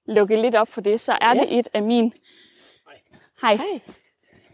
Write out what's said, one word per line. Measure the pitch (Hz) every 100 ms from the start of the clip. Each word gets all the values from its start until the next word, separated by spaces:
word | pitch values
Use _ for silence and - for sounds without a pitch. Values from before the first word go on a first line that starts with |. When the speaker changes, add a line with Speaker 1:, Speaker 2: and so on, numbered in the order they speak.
| -
Speaker 1:
lukke | 214 196 220
lidt | 240 226
op | 226
for | -
det, | 196 220
så | - 226
er | 226 254
Speaker 2:
Ja. |
Speaker 1:
det | 285 240
et | 240
af | 214
mine, | 214 240 226 - _ _ _ _ _ _ _ - _ _ _ -
hej. | 240 214
Speaker 2:
Hej. | 370 330 - - _ _ _ _ _